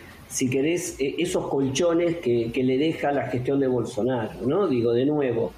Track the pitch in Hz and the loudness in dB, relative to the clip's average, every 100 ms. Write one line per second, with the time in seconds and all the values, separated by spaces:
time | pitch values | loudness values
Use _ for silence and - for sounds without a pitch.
0 | - - - - 127 135 147 170 - - | -16 -20 -10 -2 0 2 2 0 -4 -4
1 | 139 - 180 180 - 143 131 - 170 165 | -4 -2 -2 -2 -2 0 0 2 2 4
2 | 170 165 123 120 113 135 127 131 160 156 | 2 0 0 0 0 0 2 2 2 0
3 | 143 139 127 123 127 139 131 123 110 - | 0 0 0 -2 0 2 2 0 -2 -2
4 | 120 127 110 82 113 175 190 123 117 117 | 0 0 -4 -4 -2 0 2 2 2 2
5 | 139 151 135 113 - | 2 2 0 0 -4